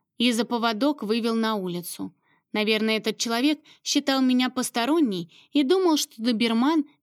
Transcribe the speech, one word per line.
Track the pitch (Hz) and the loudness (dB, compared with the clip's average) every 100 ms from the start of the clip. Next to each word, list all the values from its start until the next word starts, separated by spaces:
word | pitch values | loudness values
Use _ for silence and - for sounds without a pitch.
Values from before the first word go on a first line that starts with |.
| _ - | _ 0
и | 240 | 0
за | 226 220 | 2 -2
поводок | 240 226 208 277 294 | -2 -2 0 -2 -2
вывел | 208 233 226 226 | -2 -2 -2 -2
на | 220 214 | -2 -2
улицу. | 180 175 170 - 190 - _ _ _ | -4 -6 -10 -12 -12 -14 _ _ _
Наверное, | 214 214 214 220 220 | -2 0 2 2 0
этот | 220 214 | -2 -4
человек | 233 233 285 302 _ _ | -4 0 0 -2 _ _
считал | - 285 285 269 | -4 -2 0 2
меня | 254 254 254 | 2 2 0
посторонней | 254 240 240 240 339 254 180 170 - _ | -2 -4 -2 0 2 2 -2 -8 -16 _
и | 285 | -2
думал, | 262 381 359 302 | 2 2 2 2
что | - - | -2 -4
доберман | 233 214 233 226 269 320 285 _ | -2 0 0 2 4 2 0 _